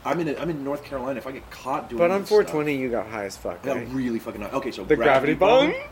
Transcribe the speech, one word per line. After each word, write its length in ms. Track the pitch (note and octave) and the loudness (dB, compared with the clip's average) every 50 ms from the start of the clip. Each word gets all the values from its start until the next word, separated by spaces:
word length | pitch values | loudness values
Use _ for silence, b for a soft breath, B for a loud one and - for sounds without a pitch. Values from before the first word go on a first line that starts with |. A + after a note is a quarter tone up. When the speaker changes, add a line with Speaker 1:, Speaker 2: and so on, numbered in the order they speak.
| _ | _
Speaker 1:
I'm 160 | B2+ D3 E3+ | -2 -2 -2
in 80 | E3+ | -2
a, 80 | D#3 C3+ | -2 -4
I'm 120 | A2+ C3+ E3+ | -4 -4 -4
in 160 | E3+ D3 C3+ | -4 -4 -4
North 180 | C#3 C#3+ C#3+ - | -6 -6 -6 -8
Carolina. 340 | - C#3 C3 B2 C3+ C3+ | -10 -8 -8 -6 -6 -6
If 80 | A2+ - | -6 -8
I 60 | C3 | -10
get 180 | C3+ A#2+ - - | -12 -12 -16 -16
caught 360 | - - - B2+ C3+ - A#2 A2 | -20 -12 -6 -4 -4 -4 -6 -6
doing 100 | B2 A#2 | 0 2
Speaker 2:
But 120 | E3+ F3 | 4 4
on 80 | F#3+ G3+ | 4 0
Speaker 1:
this 80 | G3 - | 0 4
Speaker 2:
four 140 | G#3 G#3+ G3 | 6 4 6
twenty, 300 | - - D3+ D3 D3+ C#3+ | 4 0 -2 0 0 -2
Speaker 1:
stuff. 80 | C3+ | -2
Speaker 2:
you 80 | C3 B2+ | -2 -2
got 180 | A#2 A2+ G2 | -2 -2 -4
high 160 | A2 A2 A2 G2+ | -4 -6 -6 -6
as 120 | G2 F#2+ | -8 -8
fuck, 220 | - - G2 F2 F2 - | -8 -8 -8 -8 -6 -6
Speaker 1:
I 20 | |
got 120 | C3+ C3+ | -4 -4
Speaker 2:
right? 100 | B2 A#2+ A2+ | -4 -6 -6
Speaker 1:
really 280 | B2+ C3+ B2+ B2 A#2 A2+ | -4 -4 -2 -2 -2 -4
fucking 220 | - A#2 G2+ G2+ | -6 -6 -10 -8
high. 80 | G#2 F#2+ | -10 -6
Okay, 220 | A#2+ - - - | -6 -4 -6 -6
so 120 | - - F#2 | -8 -8 0
Speaker 2:
The 140 | - D#3 | 0 2
Speaker 1:
gravity 380 | C3 A#2 C#3 C#3 C3+ C3 D3 D#3 | 4 6 6 6 6 4 2 2
Speaker 2:
gravity 0 | |
Speaker 1:
bong, 360 | D3 F#3 G3+ A#3+ C4 C#4+ D#4 | 4 6 6 8 6 6 4
Speaker 2:
bong? 100 | A#4 C5 D5 - | 2 -4 -8 -14